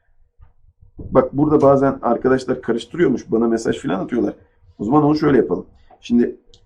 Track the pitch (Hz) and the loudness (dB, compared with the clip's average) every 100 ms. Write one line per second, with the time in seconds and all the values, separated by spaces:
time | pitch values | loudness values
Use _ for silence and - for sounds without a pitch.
0 | _ _ _ _ - _ _ _ - - | _ _ _ _ -20 _ _ _ -20 -18
1 | - 131 123 135 151 147 139 139 135 - | -2 0 2 0 2 4 4 4 2 0
2 | 117 117 127 131 - 120 - 117 - 156 | -2 -2 0 0 -2 -6 -4 -6 -6 -2
3 | 160 110 - 113 117 113 120 113 - 95 | 0 0 -2 0 0 0 -2 -4 -6 -6
4 | - 120 104 - _ _ _ - 101 147 | -4 -4 -4 -6 _ _ _ -10 -2 2
5 | 147 151 151 131 90 87 - - _ - | 2 2 2 2 2 -4 -8 -18 _ -20
6 | - 120 120 - _ _ | -2 0 0 -4 _ _